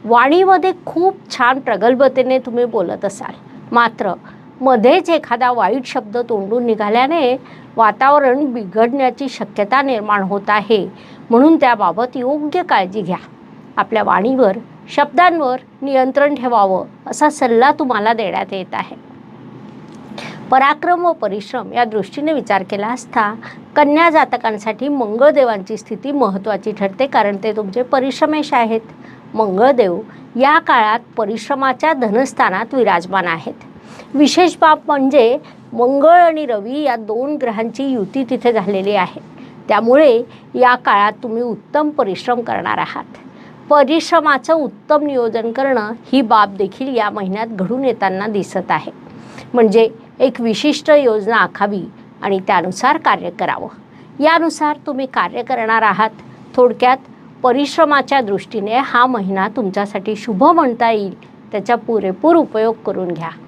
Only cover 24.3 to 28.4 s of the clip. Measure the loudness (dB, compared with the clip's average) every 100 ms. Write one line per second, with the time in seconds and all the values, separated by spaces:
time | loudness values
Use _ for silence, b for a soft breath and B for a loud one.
24.3 | -2 -4 -4 -6 -6 -4 -4 -4 4 4
25.3 | 4 2 -2 -8 -12 -10 -10 -6 -2 -2
26.3 | -2 -4 -4 -6 -4 -6 -2 -2 0 0
27.3 | -2 -4 -4 -4 -4 0 0 0 0 0
28.3 | 0